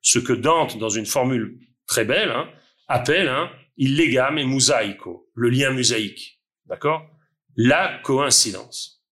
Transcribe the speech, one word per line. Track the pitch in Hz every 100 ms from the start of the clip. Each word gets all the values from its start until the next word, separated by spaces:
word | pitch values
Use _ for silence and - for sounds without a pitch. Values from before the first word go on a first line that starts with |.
ce | - 180
que | 127
Dante, | 123 139 165 143 110
dans | 110
une | 107 104
formule | 139 127 123 107 - _ _ -
très | -
belle, | 110 165 196
hein, | 120 165 - _ _ -
appelle, | 123 123 170 160
hein, | 131 170 - _
il | - 131 143
legame | 156 131 131 151
musaico, | 131 135 127 127 104 98 - 87 _
le | - 120
lien | 123 135
musaïque, | 131 117 113 104 - - _ _ _
d'accord ? | _ - 165 156 156 _ _ _ _
La | - 120 156 190 -
coïncidence. | - 139 139 - 113 95 - - - _ _